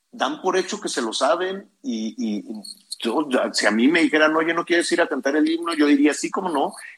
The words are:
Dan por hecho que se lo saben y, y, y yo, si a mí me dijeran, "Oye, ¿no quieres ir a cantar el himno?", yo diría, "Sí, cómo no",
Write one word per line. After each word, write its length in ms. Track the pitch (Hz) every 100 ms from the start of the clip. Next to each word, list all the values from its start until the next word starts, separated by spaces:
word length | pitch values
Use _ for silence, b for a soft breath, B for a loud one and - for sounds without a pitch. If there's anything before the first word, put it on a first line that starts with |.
| _
Dan 320 | 120 127 151
por 140 | 185 185
hecho 240 | 175 202
que 80 | 160
se 140 | -
lo 100 | 117
saben 580 | 107 135 170 185 196 202 _
y, 320 | 135 113 110 107
y, 200 | 113 104
y 260 | - 107 - - _ -
yo, 280 | 113 127 147 123 -
si 140 | - 107
a 60 |
mí 180 | 110 127
me 120 | 170
dijeran, 320 | 151 156 156
"Oye, 200 | 160 160
¿no 100 | 165
quieres 260 | 160 170 -
ir 80 | 175
a 60 | 170
cantar 280 | 139 135 151
el 120 | 156
himno?", 260 | 165 170
yo 140 | 160 147
diría, 260 | 143 147
"Sí, 180 | 139 170
cómo 160 | - 185
no", 260 | 147 175 B B